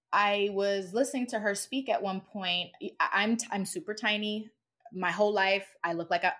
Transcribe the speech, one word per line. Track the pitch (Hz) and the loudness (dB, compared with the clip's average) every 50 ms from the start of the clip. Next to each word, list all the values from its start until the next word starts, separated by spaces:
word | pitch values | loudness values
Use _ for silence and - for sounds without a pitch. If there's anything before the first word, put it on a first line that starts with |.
| _ _ | _ _
I | - 196 208 202 208 202 202 208 | 2 2 4 4 4 2 2 2
was | 196 196 202 202 202 196 190 175 190 | 2 2 2 2 0 0 -2 -2 0
listening | 233 277 277 285 254 247 240 | 0 0 0 0 -2 -4 -2
to | 240 214 | -4 -2
her | 208 208 196 | -2 -2 -2
speak | 196 - - 262 269 262 240 | -2 -4 -4 -4 -4 -2 0
at | 208 - | 0 0
one | 208 190 190 190 | 0 -2 -4 -4
point. | - - - 202 185 180 175 180 175 175 - - - - - - | -6 -10 -10 -6 -2 -2 -2 -2 -4 -6 -10 -12 -12 -8 -2 -2
I, | 165 - | 0 2
I'm | - 196 208 220 233 | 2 2 2 2 2
t-, | 226 - - | 0 -2 -2
I'm | 202 196 185 | -4 -4 -2
super | - - 180 160 208 214 | -4 -4 -6 -6 -8 -6
tiny. | - 220 214 208 208 214 208 208 214 214 - - _ _ _ _ _ - - | -2 -2 0 0 0 -2 -4 -4 -6 -8 -10 -16 _ _ _ _ _ -20 -12
My | - 185 180 175 | -6 -2 -2 0
whole | 170 196 208 208 | 2 4 2 4
life, | 214 196 190 190 196 196 196 - - _ - | 4 4 4 4 4 2 0 -4 -8 _ -4
I | 170 | -2
look | 170 170 165 - | -2 -2 -2 0
like | 180 175 185 | 0 2 2
a, | 180 - - | 0 0 0